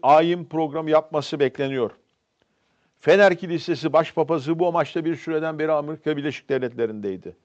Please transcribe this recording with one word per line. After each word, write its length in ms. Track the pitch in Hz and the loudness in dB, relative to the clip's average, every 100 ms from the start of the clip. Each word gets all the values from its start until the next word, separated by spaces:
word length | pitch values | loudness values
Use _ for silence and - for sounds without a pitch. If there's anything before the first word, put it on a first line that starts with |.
ayin 420 | 131 156 170 175 | 4 6 4 0
programı 460 | 160 156 160 156 160 | -4 -4 -4 -4 0
yapması 500 | 156 156 151 139 151 | 2 2 -4 -4 0
bekleniyor. 500 | 131 135 139 135 110 - _ _ _ _ _ _ _ _ _ _ | 0 0 -4 -2 -4 -4 _ _ _ _ _ _ _ _ _ _
Fener 380 | - 196 196 175 | 2 6 6 4
Kilisesi 540 | 180 165 - 143 151 | -2 -4 -4 -4 0
Başpapası 680 | 151 160 - 151 165 135 165 | 2 2 0 -2 -2 -2 -2
bu 80 | 180 | 0
amaçla 380 | 170 143 170 | 0 -2 -4
bir 120 | 160 147 | -4 -4
süreden 420 | - 156 160 156 | -4 -4 -4 -4
beri 140 | 156 | -2
Amerika 440 | 156 147 156 156 147 | -2 -4 -6 -4 -4
Birleşik 320 | 147 - - | -4 -6 -4
Devletleri'ndeydi. 880 | 135 123 123 113 107 101 92 82 - | -4 -4 -4 -4 -4 -8 -8 -12 -20